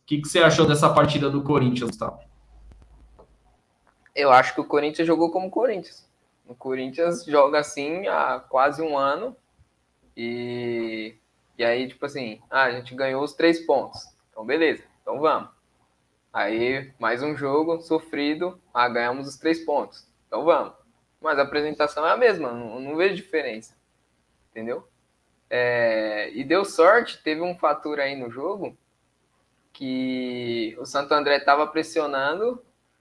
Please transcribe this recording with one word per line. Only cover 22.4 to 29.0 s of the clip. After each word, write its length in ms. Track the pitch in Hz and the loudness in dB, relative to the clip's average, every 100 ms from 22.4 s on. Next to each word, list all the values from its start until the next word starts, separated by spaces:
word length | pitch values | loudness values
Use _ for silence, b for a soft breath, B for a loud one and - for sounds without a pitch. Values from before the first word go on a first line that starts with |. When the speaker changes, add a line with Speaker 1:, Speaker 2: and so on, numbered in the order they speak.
| 139 | -4
Speaker 2:
não, 280 | 120 117 113 | -8 -10 -12
não 160 | 135 156 | -6 0
vejo 180 | 190 185 | 0 0
diferença. 580 | - 156 135 110 - _ _ _ _ _ _ _ _ | -6 -6 -4 -8 -14 _ _ _ _ _ _ _ _
Entendeu? 360 | 113 113 123 - _ _ _ _ _ - | -12 -8 -8 -12 _ _ _ _ _ -6
É, 840 | 120 123 120 117 110 107 104 104 | -2 0 2 2 0 -2 -4 -6
e 100 | 104 | -6
deu 200 | 139 175 | 0 0
sorte, 580 | 196 - 170 226 226 - | 0 4 6 6 2 -6
teve 180 | - 156 | -6 -4
um 160 | 175 175 | -4 -2
fator 440 | 156 147 151 147 | -2 -2 -4 -4
aí 160 | 139 139 | -4 -4
no 140 | 123 | -10
jogo 460 | 117 156 202 139 - _ _ | -8 -8 -6 -10 -14 _ _